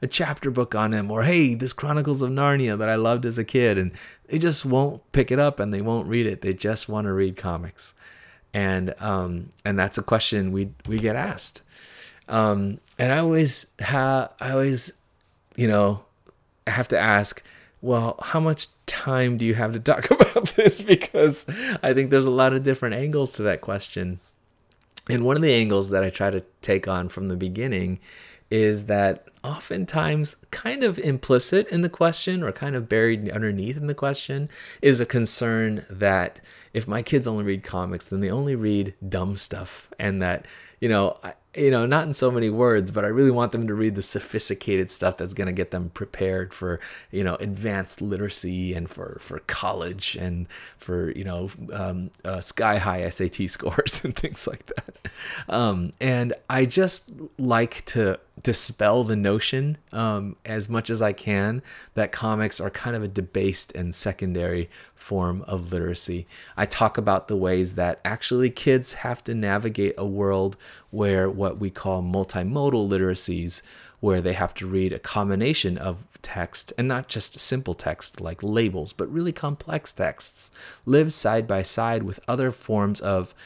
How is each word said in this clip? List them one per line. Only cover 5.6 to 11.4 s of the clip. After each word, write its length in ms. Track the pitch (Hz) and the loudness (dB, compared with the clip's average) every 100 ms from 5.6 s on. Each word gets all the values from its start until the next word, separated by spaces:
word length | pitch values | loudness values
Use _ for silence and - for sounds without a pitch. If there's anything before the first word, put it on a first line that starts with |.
and 120 | 104 | -2
they 100 | 101 | -2
won't 260 | 107 117 95 | 0 -2 0
read 180 | 117 110 | 0 0
it. 140 | 92 | 0
They 140 | 98 | -2
just 340 | 92 101 107 - | -2 -2 -2 -2
wanna 240 | 107 104 | -2 0
read 240 | 95 95 90 | 2 0 0
comics. 580 | 92 85 87 - - - - - - - _ | -4 -4 -6 -12 -18 -20 -20 -20 -20 -20 _
And, 400 | 104 98 92 92 - | -2 0 0 -2 -4
um, 500 | 107 95 90 87 87 - | -4 -2 -2 -6 -8 -8
and 140 | 101 98 | -4 0
that's 200 | 98 - | 0 -2
a 40 | |
question 480 | - 110 - 104 95 | 0 2 2 0 0
we, 200 | 95 98 - - | -2 -4 -6 -6
we 100 | 110 | -2
get 160 | 110 | 0
asked. 460 | 120 190 - | 0 -4 -6